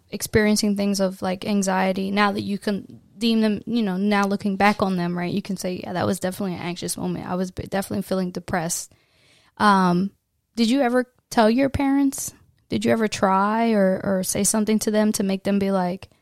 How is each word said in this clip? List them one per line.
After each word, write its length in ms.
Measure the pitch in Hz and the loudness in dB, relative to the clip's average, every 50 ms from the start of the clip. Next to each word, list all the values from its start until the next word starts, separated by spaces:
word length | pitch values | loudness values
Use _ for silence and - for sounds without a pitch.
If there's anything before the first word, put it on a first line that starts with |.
| _ - | _ -14
experiencing 640 | - 202 - - - 220 214 214 214 208 220 208 202 | -10 -10 -8 0 2 2 4 4 4 2 2 0 0
things 240 | 202 202 202 196 190 | 0 0 0 0 0
of, 220 | 190 185 190 - | 0 -2 -2 -4
like, 220 | 196 185 185 190 - | -4 -4 -4 -4 -4
anxiety, 640 | 214 208 202 190 190 185 190 190 190 190 196 196 196 | -2 0 0 0 2 0 2 2 0 0 -2 -4 -2
now 220 | 196 208 208 202 | 0 2 2 2
that 100 | 202 214 | 0 -2
you 160 | 202 196 202 - | -4 -4 -6 -4
can 420 | - 220 202 190 - - - - _ _ _ | -4 -4 -4 -4 -6 -12 -20 -20 _ _ _
deem 240 | 202 233 233 226 220 | -2 0 0 2 2
them, 220 | 220 214 208 - - | 2 2 0 -2 -4
you 160 | - 233 240 | -4 -2 -2
know, 140 | 214 190 180 | 0 0 -2
now 300 | 185 202 208 208 202 202 | 0 0 2 2 2 2
looking 300 | 196 202 - - 208 190 | 0 -2 -2 -2 -4 0
back 260 | 190 202 208 208 - | 2 2 2 4 2
on 140 | 214 190 190 | 0 0 0
them, 200 | 175 170 175 175 | -2 -2 -2 -2
right, 160 | 175 175 175 | -4 -4 -2
you 80 | - 202 | -4 -4
can 160 | - - 190 | -4 -4 -8
say, 240 | - - 185 185 190 | -6 -6 -6 -6 -6
"Yeah, 100 | - - 185 | -8 -8 -4
that 100 | 175 185 | -2 0
was 120 | 208 196 - | 0 -2 -2
definitely 340 | - 185 185 - 202 185 170 | -4 -6 -6 -4 -6 -6 -6
an 60 | - | -6
anxious 340 | - 175 180 - - 180 - | -8 -8 -8 -8 -8 -8 -8
moment. 300 | - - 180 170 - - - | -6 -6 -6 -6 -6 -6 -6
I 80 | 180 | -4
was 160 | 180 190 180 | -4 -4 -6
b-, 100 | - - | -6 -10
definitely 400 | - 196 - 196 190 - 208 202 | -10 -6 -4 -6 -4 -4 -6 -6
feeling 300 | - - 190 190 185 180 | -4 -4 -4 -4 -4 -4
depressed." 600 | 180 180 - - 196 175 160 175 - - - - _ _ _ _ _ _ _ _ _ _ _ _ _ | -6 -8 -8 -4 -4 -4 -4 -4 -6 -6 -8 -12 _ _ _ _ _ _ _ _ _ _ _ _ _
Um, 540 | - 208 208 196 190 185 180 175 180 196 196 - _ _ _ _ _ _ _ - | 2 4 4 6 6 4 4 2 2 0 -2 -6 _ _ _ _ _ _ _ -2
did 120 | 226 233 220 | 0 2 2
you 120 | 254 285 | 2 2
ever 260 | 269 240 247 254 247 _ _ _ _ - | 2 2 2 0 0 _ _ _ _ -2
tell 180 | - 247 220 214 | 2 4 4 4
your 200 | 233 262 277 262 | 4 4 2 0
parents? 640 | - - 277 269 277 277 277 269 - - - - - _ _ _ _ _ _ - | 0 0 0 2 2 4 2 2 0 -2 -10 -10 -12 _ _ _ _ _ _ -4
Did 140 | 226 214 214 | -4 -2 2
you 60 | 226 | 2
ever 160 | 233 226 220 | 2 2 0
try 640 | 208 - - 214 190 190 190 202 208 220 226 233 233 | -2 0 0 2 2 4 4 2 2 2 2 2 2
or, 280 | 220 202 190 185 190 185 | 4 4 4 4 2 0
or 200 | - 202 190 185 190 | 0 0 0 0 -2
say 180 | - - 208 | -2 -2 0
something 380 | 202 - - 220 208 214 220 208 | 0 0 2 0 2 2 2 2
to 100 | - 226 | 2 2
them 220 | 208 214 214 214 | 2 2 2 2
to 100 | 214 - | 2 0
make 220 | 202 196 196 196 - | 0 0 -2 -2 0
them 160 | 196 202 202 | 0 0 2
be 100 | 196 196 | 2 2
like, 380 | 196 185 180 180 190 - - - _ _ | 2 0 0 0 -4 -6 -10 -18 _ _